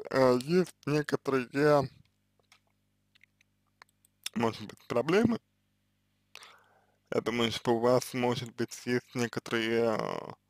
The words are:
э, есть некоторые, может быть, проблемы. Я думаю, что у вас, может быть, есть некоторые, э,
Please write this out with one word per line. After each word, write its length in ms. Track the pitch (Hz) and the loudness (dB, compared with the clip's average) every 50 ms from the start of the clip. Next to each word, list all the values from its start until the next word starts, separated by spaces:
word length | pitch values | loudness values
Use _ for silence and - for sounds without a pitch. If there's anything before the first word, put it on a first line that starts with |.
| - - | -8 -2
э, 280 | - 131 131 127 123 123 | 2 4 4 6 4 2
есть 320 | 123 147 175 185 170 - - _ - | 2 0 2 2 0 0 -4 _ -4
некоторые, 1000 | 139 147 151 147 - 143 - - 139 131 131 120 117 - 139 147 151 147 143 135 - - - _ _ _ _ _ _ _ _ _ _ _ _ _ _ _ _ _ _ _ _ _ _ _ _ _ _ _ _ _ _ _ _ _ _ _ - - _ _ _ _ _ _ _ - - - | -2 0 0 0 -2 -4 -4 -2 0 0 0 0 -2 0 2 4 4 4 4 2 0 -6 -16 _ _ _ _ _ _ _ _ _ _ _ _ _ _ _ _ _ _ _ _ _ _ _ _ _ _ _ _ _ _ _ _ _ _ _ -20 -20 _ _ _ _ _ _ _ -14 -8 -4
может 280 | 113 117 113 107 - | -2 -2 -2 -2 -4
быть, 240 | 107 - - - _ - | -10 -14 -16 -12 _ -4
проблемы. 500 | 117 117 120 143 180 214 233 226 226 - _ _ _ _ _ _ _ _ _ _ _ _ _ _ _ _ _ _ - - - - - - _ _ _ _ _ _ _ _ _ - - | -2 -2 0 2 2 4 4 2 0 -2 _ _ _ _ _ _ _ _ _ _ _ _ _ _ _ _ _ _ -20 -20 -20 -20 -20 -20 _ _ _ _ _ _ _ _ _ -8 -6
Я 60 | 117 | -4
думаю, 320 | - 113 117 120 117 113 | -4 -2 0 0 0 0
что 220 | 104 - - 127 117 | -2 -2 0 0 0
у 40 | 113 | 2
вас, 360 | 117 123 127 123 - - - | 4 4 2 2 0 -2 -4
может 400 | 127 123 123 120 - 127 117 - | -2 0 0 0 -2 -6 -8 -6
быть, 200 | - 117 - - - - | -6 -6 -6 -8 -8 -4
есть 280 | 123 123 120 - _ - | -2 -2 -2 -2 _ -6
некоторые, 840 | 127 120 113 - 117 - - 120 113 113 113 117 117 117 113 110 - | -4 -4 -4 -4 -8 -6 -4 -2 -2 0 0 0 2 2 0 0 -2
э, 340 | 55 50 50 50 - - - - _ | -4 -4 -6 -8 -10 -12 -16 -18 _